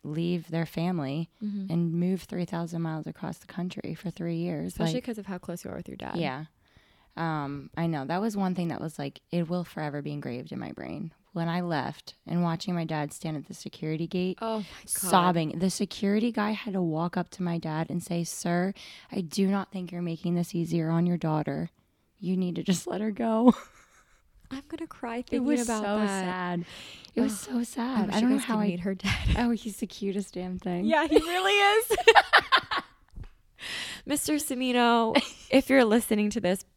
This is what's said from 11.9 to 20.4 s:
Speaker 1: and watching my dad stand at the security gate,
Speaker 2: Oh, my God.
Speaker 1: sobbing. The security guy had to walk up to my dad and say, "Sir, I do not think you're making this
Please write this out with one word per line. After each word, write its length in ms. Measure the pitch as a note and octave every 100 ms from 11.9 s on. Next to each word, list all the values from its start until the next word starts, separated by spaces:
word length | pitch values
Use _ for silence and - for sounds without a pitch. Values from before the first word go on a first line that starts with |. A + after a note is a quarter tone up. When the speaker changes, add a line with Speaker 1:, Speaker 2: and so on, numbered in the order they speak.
| D3 - - -
Speaker 1:
and 160 | E3+
watching 320 | F3 E3 -
my 100 | F3
dad 300 | D#3+ D#3 D3
stand 240 | - D#3+ D3+
at 80 | -
the 80 |
security 520 | F#3 - - D#3 D#3 E3
gate, 300 | F#3 F3+ F#3
Speaker 2:
Oh, 160 | A3+ A3
my 60 |
God. 240 | F#3+ - -
Speaker 1:
sobbing. 680 | - F#3+ F#3+ F3+ E3+ D#3 E3
The 120 | F#3
security 600 | - G#3 - G3 G#3 A#3
guy 180 | A3 G#3
had 240 | G#3+ A3+
to 80 | F#3+
walk 340 | F3 D#3 E3+ F#3
up 140 | F3
to 120 | -
my 140 | F3 E3+
dad 320 | D#3+ D#3 E3
and 140 | F3
say, 220 | - E3+
"Sir, 500 | E3 - F3 F3 F#3 G3 - - -
I 120 | G3
do 240 | E3 - F#3+
not 260 | G3 F#3+
think 180 | F#3+ F3
you're 120 | F3
making 320 | F3 E3 F3
this 200 | F3